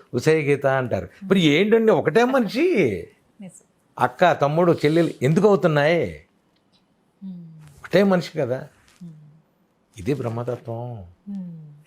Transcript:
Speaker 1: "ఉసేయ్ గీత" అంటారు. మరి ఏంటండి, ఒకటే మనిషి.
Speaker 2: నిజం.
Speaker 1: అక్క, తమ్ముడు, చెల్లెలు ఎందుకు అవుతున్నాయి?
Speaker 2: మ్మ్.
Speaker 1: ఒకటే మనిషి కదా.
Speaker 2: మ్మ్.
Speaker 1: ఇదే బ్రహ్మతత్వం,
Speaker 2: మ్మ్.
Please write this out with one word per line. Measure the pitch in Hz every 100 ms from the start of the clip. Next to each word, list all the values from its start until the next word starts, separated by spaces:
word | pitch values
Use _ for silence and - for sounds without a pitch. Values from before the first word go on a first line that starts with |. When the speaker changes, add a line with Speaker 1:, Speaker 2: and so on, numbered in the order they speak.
| _
Speaker 1:
"ఉసేయ్ | 120 151 160 143
గీత" | 143 139
అంటారు. | 135 123 101 - -
మరి | 190 190
ఏంటండి, | 156 151 208 226 220
ఒకటే | 196 - 170 247
మనిషి. | 269 196 220 359 254 127 90 - _ _ -
Speaker 2:
నిజం. | 185 - _ _ _ -
Speaker 1:
అక్క, | 123 - 143 143
తమ్ముడు, | 143 160 175 156 151
చెల్లెలు | 165 160 -
ఎందుకు | 127 165 208
అవుతున్నాయి? | 196 175 147 147 170 101 76 _ _ _ _ _ _ _ _ _ _
Speaker 2:
మ్మ్. | 196 175 165 160 - -
Speaker 1:
ఒకటే | - 180
మనిషి | 196 180 - 156
కదా. | 123 131 147 _ _ -
Speaker 2:
మ్మ్. | 170 151 151 151 _ _ _ _ _ -
Speaker 1:
ఇదే | 92
బ్రహ్మతత్వం, | 135 117 113 123 120 120 117 123 110 87 _ 202
Speaker 2:
మ్మ్. | 196 175 165 151 -